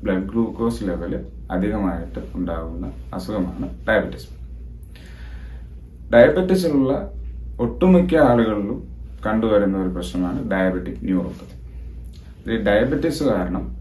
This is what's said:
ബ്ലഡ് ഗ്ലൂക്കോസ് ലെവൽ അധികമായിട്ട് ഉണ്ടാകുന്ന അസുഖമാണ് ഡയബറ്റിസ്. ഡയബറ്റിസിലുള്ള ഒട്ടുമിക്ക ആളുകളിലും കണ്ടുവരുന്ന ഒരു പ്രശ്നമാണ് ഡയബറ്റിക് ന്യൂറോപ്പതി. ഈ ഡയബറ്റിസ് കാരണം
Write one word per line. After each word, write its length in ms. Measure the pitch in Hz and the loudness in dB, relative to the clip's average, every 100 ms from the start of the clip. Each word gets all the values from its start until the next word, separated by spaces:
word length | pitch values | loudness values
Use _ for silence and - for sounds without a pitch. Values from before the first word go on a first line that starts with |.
ബ്ലഡ് 200 | 104 92 | -2 0
ഗ്ലൂക്കോസ് 600 | 98 113 113 - 117 117 | 0 0 0 0 -2 0
ലെവൽ 420 | 101 87 87 92 90 - - | -4 -4 -4 -6 -8 -12 -4
അധികമായിട്ട് 680 | 92 104 107 95 85 85 - - 92 | -2 0 0 -2 -2 -6 -10 -8 -6
ഉണ്ടാകുന്ന 560 | 82 82 82 85 90 - - | -4 -4 -6 -8 -8 -10 -10
അസുഖമാണ് 560 | 95 92 107 87 - - - - | -8 -4 -4 -4 -4 -8 -6 0
ഡയബറ്റിസ്. 380 | 107 92 - - - - - - - - - - - - - - - - - - - - | 2 0 -6 -14 -14 -14 -14 -14 -16 -16 -18 -18 -16 -14 -14 -12 -14 -14 -16 -18 -16 4
ഡയബറ്റിസിലുള്ള 960 | 117 123 156 185 185 170 143 131 143 147 - - - - - | 8 8 6 2 2 4 2 2 0 -4 -10 -10 -10 -10 -4
ഒട്ടുമിക്ക 560 | 120 - 185 175 - 160 | -4 4 6 8 6 6
ആളുകളിലും 720 | 135 117 110 104 98 95 - - - - 107 | 6 6 4 2 -2 -4 -8 -14 -14 -6 -2
കണ്ടുവരുന്ന 520 | 110 113 104 98 95 | 2 4 4 4 2
ഒരു 80 | 92 | 0
പ്രശ്നമാണ് 600 | 90 - 90 90 - - | -2 -4 -2 -2 -2 0
ഡയബറ്റിക് 520 | 95 92 90 92 - | 2 2 0 -4 -4
ന്യൂറോപ്പതി. 560 | 98 92 87 - - - - - - - - - - - - | 0 0 0 -6 -14 -16 -14 -14 -12 -12 -14 -16 -18 -12 -4
ഈ 40 | 113 | 0
ഡയബറ്റിസ് 680 | 101 104 127 147 160 143 | 4 4 4 2 0 2
കാരണം 560 | 139 101 90 90 90 - | 2 2 0 -2 -6 -8